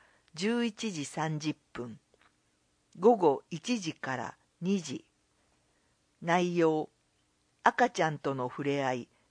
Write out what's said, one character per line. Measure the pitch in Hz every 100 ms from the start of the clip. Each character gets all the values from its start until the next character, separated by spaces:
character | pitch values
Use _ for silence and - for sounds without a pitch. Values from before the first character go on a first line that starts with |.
| _ _ _ 156
十 | 202 233
一 | 233 226 220
時 | 160
三 | 139 - 156 156
十 | 156 - _
分、 | - 240 - _ _ _ _ _ _ _ _ _ 165
午 | 208 220
後 | 165 131 -
一 | 165 - 240
時 | 165
か | - 131 123
ら | 113 - _ -
二 | 175 196
時。 | 151 131 - _ _ _ _ _ _ _ _ _ _ -
内 | 165 180 180 175
容、 | 165 156 - _ _ _ _ _ _ _ -
赤 | - 247
ち | -
ゃ | 160
ん | 147
と | 147 135
の | 127
触 | -
れ | 139 139 135
合 |
い、 | 127 - _ _